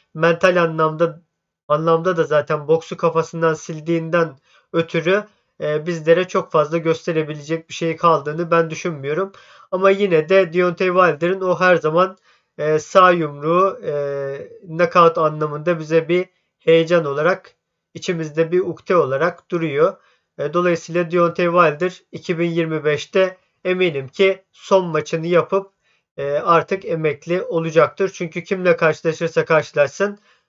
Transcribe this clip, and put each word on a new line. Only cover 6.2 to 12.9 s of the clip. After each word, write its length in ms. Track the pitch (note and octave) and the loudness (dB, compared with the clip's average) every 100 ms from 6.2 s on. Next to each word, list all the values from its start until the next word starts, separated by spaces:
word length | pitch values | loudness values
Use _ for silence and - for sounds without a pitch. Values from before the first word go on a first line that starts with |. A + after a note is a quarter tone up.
| F3+ | 2
çok 240 | F#3+ - | -4 -2
fazla 260 | D#3+ D3 E3 | 0 0 -2
gösterebilecek 920 | D#3+ D#3 - D#3+ D3+ D3+ D3 D#3+ - | -2 -2 -4 -4 -4 -8 -8 -8 -8
bir 40 | |
şey 220 | - E3 D#3+ | -6 -6 0
kaldığını 560 | E3+ D#3 C#3+ D#3 E3+ | 2 2 0 -6 0
ben 180 | E3+ E3 | 0 0
düşünmüyorum. 640 | D#3+ F3+ D3 C#3 D#3 G3 - - - _ | -4 -8 -8 -6 -4 -6 -10 -20 -20 _
Ama 180 | F#3 G3 | 0 2
yine 400 | G3 G3+ D#3+ D3+ | 2 2 2 4
de 240 | F#3+ F#3 | 4 4
Deontay 340 | F3 F3+ E3+ F#3 | 2 0 0 0
Wilder'ın 540 | F3+ F3+ D3 E3+ F#3+ | 4 2 2 -2 -2
o 180 | F#3 F3 | -2 2
her 160 | F#3 E3+ | 2 2
zaman, 420 | D#3 E3 F#3+ F#3+ _ _ _ - | 2 2 0 -2 _ _ _ -6
e, 220 | D3+ D#3 | 0 0
sağ 320 | - | 2